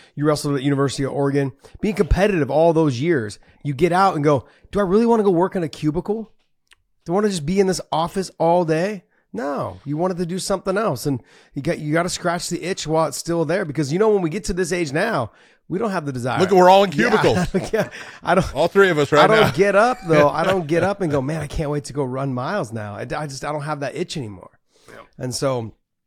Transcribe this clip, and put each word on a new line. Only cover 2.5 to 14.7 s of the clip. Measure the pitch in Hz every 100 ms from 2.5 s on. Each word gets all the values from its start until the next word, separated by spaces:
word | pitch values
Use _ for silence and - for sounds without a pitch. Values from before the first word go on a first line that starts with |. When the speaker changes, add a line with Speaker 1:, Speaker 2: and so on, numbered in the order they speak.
| 139 165
Speaker 1:
those | 160 156 120
years, | 156 160 107 - _ _
you | 143
get | 131 175
out | 175 196 160
and |
go, | 147 143 - _ _
"Do | 190
I |
really | 196 202 233
wanna | 233
go | 202
work | 170 180 190
in |
a | 160
cubicle? | - 151 156 175 220 214 _ _ _ _ _ _ _
Do | -
I | 190
wanna | 214
just | 185 147
be | 190
in | 190
this | 180 -
office | 151 170 196 180 -
all | 165 175
day?" | 170 160 185 208 - _ _
No, | 196 269 269 120 92
you | 139 147
wanted | 185 175
to | 175
do | 180
something | - 196 196 190
else. | 220 127 147
And | 131 - _ _
you | -
got, | 139 165
you | 151
gotta | 160 175
scratch | - 180 170 -
the | 175
itch | 160 190 151
while | 156 156
it's | -
still | - 170
there, | 151 180 170
because, | 139 139
you | 170
know, | 220
when | 208
we | 170
get | 180 -
to |
this | 175 175